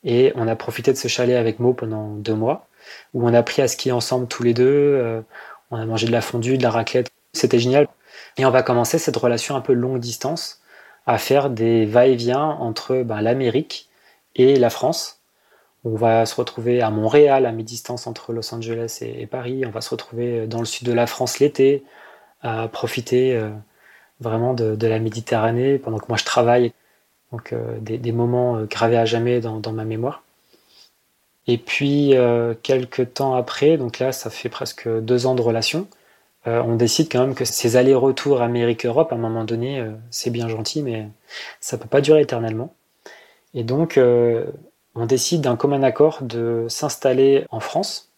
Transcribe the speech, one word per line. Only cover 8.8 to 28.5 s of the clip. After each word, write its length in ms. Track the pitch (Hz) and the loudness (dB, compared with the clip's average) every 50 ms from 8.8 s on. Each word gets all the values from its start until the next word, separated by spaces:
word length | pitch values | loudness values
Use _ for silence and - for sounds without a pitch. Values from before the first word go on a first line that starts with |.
| 117 - - | 2 2 0
cette 200 | 165 - - 127 | 0 0 -2 -2
relation 400 | - - 123 120 113 - - - | 0 0 0 0 0 -2 -4 -6
un 20 | 170 | -6
peu 140 | - - 131 | 0 0 0
longue 260 | 120 120 127 131 123 | 2 2 -2 -4 -4
distance 600 | 120 120 113 - - 131 165 160 - - - _ _ _ - - - - - _ _ | -6 -8 -10 -6 -6 -6 -6 -6 -8 -12 -14 _ _ _ -20 -20 -20 -20 -20 _ _
à 120 | - 120 | -2 -2
faire 320 | 110 - - 135 143 139 139 | -2 2 2 2 2 2 0
des 360 | 123 110 113 117 117 113 110 | -2 0 2 4 4 4 2
va-et-vient 600 | 104 107 120 123 135 131 117 117 120 123 139 151 | 4 4 6 6 6 4 2 0 -2 0 0 0
entre, 580 | 156 - - 131 117 107 - - - 131 131 123 | -2 -2 -4 -6 -6 -6 -8 -4 -2 -2 -2 -2
ben, 160 | 117 113 104 | -2 -4 -2
l'Amérique 680 | 107 113 123 135 131 120 110 139 160 - - - - _ _ _ _ _ _ _ _ _ _ | 0 0 0 2 0 0 0 0 -2 -2 -12 -16 -16 _ _ _ _ _ _ _ _ _ _
et 200 | - 127 131 139 | 4 6 6 6
la 140 | 131 120 113 | 6 4 2
France. 500 | - - - 135 165 - - - - _ _ _ _ _ _ _ _ _ _ _ _ _ _ | 0 0 -2 -2 -2 -2 -8 -10 -14 _ _ _ _ _ _ _ _ _ _ _ _ _ _
On 140 | 120 110 | -6 -4
va 280 | 104 117 113 113 113 113 | 0 2 2 4 2 2
se 100 | 110 - | 0 -2
retrouver 460 | - 123 - - - 113 120 123 123 | -6 -6 -6 -6 -6 -2 0 0 2
à 100 | 117 110 | 0 0
Montréal, 540 | 107 107 107 110 123 147 147 143 139 135 131 | 0 0 0 4 6 6 6 6 6 4 2
à 60 | 120 | 0
mi-distance 560 | 113 113 110 110 120 113 - - 127 120 - | -2 -6 -10 -10 -12 -14 -10 -10 -10 -10 -10
entre 240 | 117 113 - - - | -12 -14 -12 -10 -8
Los 220 | 117 117 110 - 120 | -8 -8 -8 -8 -10
Angeles 440 | 117 113 113 117 117 117 113 - - | -10 -8 -6 -6 -6 -6 -8 -8 -10
et, 220 | 120 117 113 - - | -10 -10 -10 -10 -10
et 40 | |
Paris. 380 | 107 - 131 120 123 131 131 131 | -10 -8 -8 -6 -6 -4 -4 -6
On 40 | 117 | -6
va 120 | 104 - | -6 -10
se 80 | - - | -8 -8
retrouver 580 | 113 113 - - 117 117 120 123 120 113 110 | -8 -10 -10 -10 -8 -6 -4 -2 -2 -4 -4
dans 120 | 110 117 117 | -4 -4 -4
le 60 | 117 | -6
sud 220 | 113 - - 123 | -6 -8 -6 -4
de 60 | 120 120 | -2 0
la 140 | 120 120 | 0 0
France 320 | 117 - - 127 120 - - | 0 -2 -4 -4 -6 0 2
l'été, 440 | 139 147 143 - 135 135 143 139 - - - - - - - - _ _ _ _ | 2 2 4 4 4 4 4 2 -2 -12 -20 -20 -20 -20 -20 -20 _ _ _ _
à 280 | - 120 113 113 113 113 | -8 -6 -6 -4 -6 -6
profiter, 680 | - - - 117 - 131 117 - 127 123 131 131 123 | -6 -8 -8 -6 -6 -8 -4 0 2 2 2 2 0
euh, 140 | 113 110 107 104 107 104 _ _ _ _ _ _ _ _ _ _ _ | 0 -2 -4 -8 -12 -16 _ _ _ _ _ _ _ _ _ _ _
vraiment 320 | 120 117 110 113 120 127 127 | -6 -4 -2 0 0 0 0
de, 240 | 117 117 110 107 | 0 0 -2 0
de 100 | 107 113 | 0 0
la 120 | 113 110 110 | 0 0 0
Méditerranée 760 | 113 113 101 117 110 - 123 110 110 113 117 120 127 135 139 | -2 -4 -4 -6 -4 -2 0 0 2 0 0 2 2 2 0
pendant 200 | 131 135 120 113 | 0 -2 -4 -8
que 80 | 104 - | -8 -6
moi 80 | - 117 | -4 -4
je 60 | 113 - | -4 -4
travaille. 480 | - - 131 120 117 120 123 123 117 - _ _ _ _ _ _ _ _ _ _ _ | 0 2 2 4 4 4 4 4 2 -2 _ _ _ _ _ _ _ _ _ _ _
Donc, 220 | 123 113 - - 120 | -14 -14 -10 -8 -8
euh, 240 | 117 113 117 113 110 | -8 -6 -8 -8 -10
des, 200 | 110 107 110 123 | -8 -8 -8 -6
des 120 | 123 120 | -4 -4
moments, 440 | 113 117 120 120 123 123 123 123 | 0 0 0 0 2 0 0 0